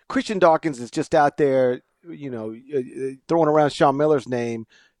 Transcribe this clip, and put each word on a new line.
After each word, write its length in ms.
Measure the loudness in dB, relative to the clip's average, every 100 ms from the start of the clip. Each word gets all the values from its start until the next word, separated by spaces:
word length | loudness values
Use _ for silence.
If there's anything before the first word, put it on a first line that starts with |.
| _
Christian 300 | -6 -4 2
Dawkins 420 | 4 4 0 -8
is 120 | -8
just 240 | -6 0 2
out 220 | 2 2
there, 440 | 2 2 2 -2 _ _ -20
you 220 | -16 -12
know, 260 | -10 -10 -12 -8
uh, 40 | -6
uh, 340 | -6 -8 -10 -10 -4
throwing 220 | 0 2
around 240 | 4 2
Sean 240 | 2 2 2
Miller's 320 | 2 0 0
name 380 | -6 -4 -8 -12 _ _ _